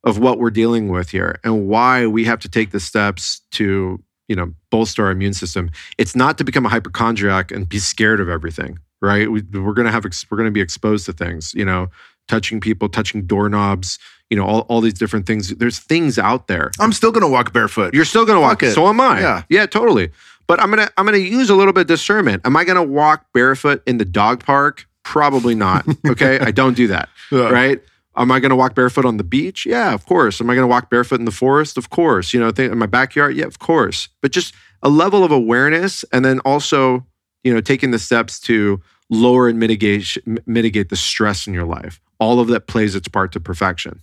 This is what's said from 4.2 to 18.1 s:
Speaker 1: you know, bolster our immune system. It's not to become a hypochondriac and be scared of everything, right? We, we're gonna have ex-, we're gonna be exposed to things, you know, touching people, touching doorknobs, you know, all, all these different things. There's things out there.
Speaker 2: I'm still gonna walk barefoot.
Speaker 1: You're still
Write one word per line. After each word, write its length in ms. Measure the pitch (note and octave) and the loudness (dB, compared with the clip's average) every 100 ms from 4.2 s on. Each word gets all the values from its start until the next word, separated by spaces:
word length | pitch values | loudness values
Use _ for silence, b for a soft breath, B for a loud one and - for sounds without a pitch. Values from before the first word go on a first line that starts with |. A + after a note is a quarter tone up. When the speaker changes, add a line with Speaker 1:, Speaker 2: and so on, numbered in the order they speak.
| _ | _
Speaker 1:
you 80 | G2+ | -4
know, 160 | E2+ D#2+ _ | -4 -10 _
bolster 340 | A2+ A2 - G2+ | 0 0 0 -2
our 40 | |
immune 220 | F#2 G2 | 0 -4
system. 340 | G2 F2+ F#2+ F2 B B B | -4 -8 -6 -6 B B B
It's 160 | G#2 | -2
not 240 | B2+ C3 D#3+ | 2 0 0
to 60 | |
become 200 | C3+ C#3 | -2 0
a 40 | A#2+ | 0
hypochondriac 840 | A2+ F#2+ - A2+ A2+ G2 F#2+ F#2 | -2 -4 -2 -2 0 0 0 -2
and 180 | F#2 F2+ | -8 -8
be 100 | G2+ | -6
scared 400 | G2+ - A2 G#2+ | -6 0 2 2
of 80 | F2 | -2
everything, 500 | E2+ E2 D#2 D2 E2+ _ _ | -6 -8 -10 -10 -12 _ _
right? 260 | G2 G2+ A2 | 0 0 0
We, 100 | A2 F#2+ | -2 -6
we're 200 | G2 F#2+ | -6 -4
gonna 180 | G#2 A#2 | 0 0
have 160 | A2+ G2+ | -2 -4
ex-, 180 | E2+ - | -12 -8
we're 60 | G#2 | -4
gonna 160 | A2 | -2
be 80 | G#2 | -2
exposed 460 | F2+ - A2 G#2+ - | -4 -4 -2 -2 -4
to 60 | |
things, 400 | E2+ F2 E2 D#2 | -8 -8 -8 -10
you 100 | - | -6
know, 240 | G2+ F2+ F2+ b b b - | -2 -2 -4 b b b -4
touching 320 | A2+ G#2 A2 | -4 -4 -6
people, 280 | G#2+ G2 G#2 | -4 -2 -4
touching 380 | - G#2+ G#2+ F2+ | -4 -6 -6 -4
doorknobs, 720 | G2+ G#2 G#2 G2+ F#2+ F2+ - b b _ | -2 0 0 0 -2 -6 -12 b b _
you 60 | G#2+ | -4
know, 80 | G2 | 0
all, 140 | A2 - | -2 0
all 120 | A#2 | 0
these 140 | A2+ | 0
different 320 | G2 A2 A2 F#2 | -2 -4 -4 -4
things. 220 | G#2+ F#2+ - | -4 -6 -4
There's 240 | A#2+ A2 | -4 -4
things 360 | _ E3 D#3+ A2+ | _ 0 0 0
out 260 | G2+ B2+ - | -2 -2 -2
there. 240 | F2+ C#2+ - | -4 -4 -2
Speaker 2:
I'm 140 | G#3+ | 0
still 180 | G#3 A3+ | 2 2
gonna 180 | A3+ F3+ | 2 2
walk 240 | B2+ A#2 | 0 0
barefoot. 400 | A#2+ A2 - F#2+ | 0 0 -2 0
Speaker 1:
You're 120 | C#3 | 2
still 200 | D#3+ | 2